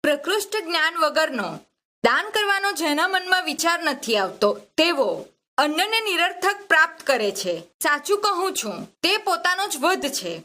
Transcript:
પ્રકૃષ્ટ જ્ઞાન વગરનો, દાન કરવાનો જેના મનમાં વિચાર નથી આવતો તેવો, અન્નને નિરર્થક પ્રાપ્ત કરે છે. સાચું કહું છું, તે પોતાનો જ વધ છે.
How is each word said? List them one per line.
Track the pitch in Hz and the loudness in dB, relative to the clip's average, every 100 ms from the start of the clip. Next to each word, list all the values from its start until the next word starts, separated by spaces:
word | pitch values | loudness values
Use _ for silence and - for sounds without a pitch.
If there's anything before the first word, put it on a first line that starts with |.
પ્રકૃષ્ટ | - 294 302 415 403 440 330 | 2 0 0 -2 -2 -6 -2
જ્ઞાન | 339 311 339 | 0 0 2
વગરનો, | 302 285 311 254 185 160 _ _ _ _ | 0 2 0 -2 -6 -8 _ _ _ _
દાન | - 269 403 | 2 2 0
કરવાનો | 427 403 392 403 | -2 2 2 0
જેના | 381 311 294 359 | -2 0 0 0
મનમાં | 381 370 370 320 | 0 0 0 0
વિચાર | 285 330 339 | -2 0 0
નથી | 330 285 226 214 | -2 -4 -2 0
આવતો | 190 185 208 208 - - | 0 0 0 0 -6 2
તેવો, | 330 302 214 165 - _ _ - | 2 2 0 -2 -10 _ _ 0
અન્નને | 302 311 403 453 | 0 0 0 0
નિરર્થક | 440 349 349 359 370 403 403 | 0 0 0 0 -2 -2 2
પ્રાપ્ત | 320 320 - - | 4 4 0 0
કરે | 254 208 | 2 0
છે. | 190 185 170 - _ | -2 -4 -4 -8 _
સાચું | 320 294 294 403 | 0 0 0 0
કહું | 415 359 381 | 2 0 -2
છું, | - 214 208 208 _ | -2 -6 -8 -12 _
તે | 339 427 | 0 2
પોતાનો | 403 339 349 359 403 | 0 0 0 0 -2
જ | 285 | 0
વધ | 294 370 277 | 0 0 -2
છે. | 277 175 165 | -4 -8 -10